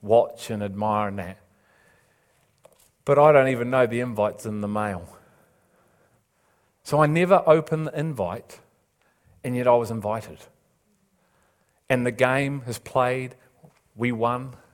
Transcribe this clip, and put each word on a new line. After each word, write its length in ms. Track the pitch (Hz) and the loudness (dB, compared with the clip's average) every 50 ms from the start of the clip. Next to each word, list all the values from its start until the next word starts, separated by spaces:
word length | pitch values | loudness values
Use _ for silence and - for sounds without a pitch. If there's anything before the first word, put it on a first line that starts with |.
watch 480 | - 101 113 117 104 - - - - - | -2 4 4 4 4 4 -2 -12 -12 -10
and 140 | 113 104 104 | -8 -8 -8
admire 460 | 101 95 101 104 107 107 104 107 101 | -8 -6 -4 -4 -2 -2 -2 -2 -4
and 100 | 98 104 | -6 -8
that. 180 | 90 90 95 - _ _ _ _ _ _ _ _ _ _ _ _ _ _ _ _ _ _ _ _ _ _ _ _ _ - _ _ _ _ _ _ - | -12 -12 -14 -18 _ _ _ _ _ _ _ _ _ _ _ _ _ _ _ _ _ _ _ _ _ _ _ _ _ -20 _ _ _ _ _ _ -2
But 140 | - 143 139 | 0 4 6
I 120 | 147 151 | 6 8
don't 180 | 147 139 131 131 | 8 6 6 4
even 200 | 131 117 123 - | 0 -2 -2 -2
know 160 | 131 131 127 | 2 2 2
the 140 | 113 117 120 | 2 0 -2
invite's 480 | 123 123 117 104 104 104 - - - 113 | -4 -4 -2 -2 -2 -2 -2 -6 -10 -10
in 140 | 107 104 | -8 -6
the 60 | 104 101 | -6 -6
mail. 480 | 104 107 104 104 98 87 85 - - - _ _ _ _ _ _ _ _ _ _ _ _ _ _ _ _ _ _ _ _ _ _ _ _ _ _ _ _ _ _ _ _ _ | -4 -4 -4 -4 -6 -8 -10 -14 -20 -20 _ _ _ _ _ _ _ _ _ _ _ _ _ _ _ _ _ _ _ _ _ _ _ _ _ _ _ _ _ _ _ _ _
So 180 | - 147 147 | -2 2 2
I 40 | 156 | 4
never 380 | 147 151 165 175 175 196 175 - | 4 4 2 2 4 4 4 6
opened 420 | - 156 160 156 - 165 160 156 151 | 6 4 4 4 0 -4 -4 -4 -4
the 100 | - 151 | -6 -6
invite, 600 | 147 160 151 117 95 85 92 120 - - - - _ _ _ _ _ _ _ _ _ _ _ _ _ _ _ _ - | -6 -6 -4 -4 -6 -6 -6 -8 -12 -16 -20 -20 _ _ _ _ _ _ _ _ _ _ _ _ _ _ _ _ -10
and 120 | 127 123 | -6 -4
yet 120 | 123 123 123 | -2 2 4
I 80 | 120 | 4
was 160 | 120 120 104 | 4 2 0
invited. 480 | 113 113 104 104 107 113 107 - - - - - _ _ _ _ _ _ _ _ _ _ _ _ _ _ _ _ _ _ _ _ _ _ _ _ _ _ _ - | -6 -6 -6 -4 -6 -6 -8 -12 -18 -20 -20 -20 _ _ _ _ _ _ _ _ _ _ _ _ _ _ _ _ _ _ _ _ _ _ _ _ _ _ _ -2
And 160 | 131 127 120 | -2 -2 -2
the 60 | 123 | -2
game 500 | 120 113 127 127 127 135 139 139 143 139 | -2 0 0 2 2 0 -2 -4 -6 -8
has 180 | 123 123 117 - | -8 -10 -10 -12
played, 560 | - - - 135 127 123 127 131 131 127 - _ _ _ _ _ - - _ _ _ _ _ | -10 -4 -2 0 0 0 0 -4 -6 -10 -14 _ _ _ _ _ -20 -20 _ _ _ _ _
we 160 | 107 117 123 | -6 -4 -4
won 440 | 120 110 113 120 120 123 131 135 123 - _ _ | -2 -2 -2 -2 -2 -4 -8 -12 -16 -20 _ _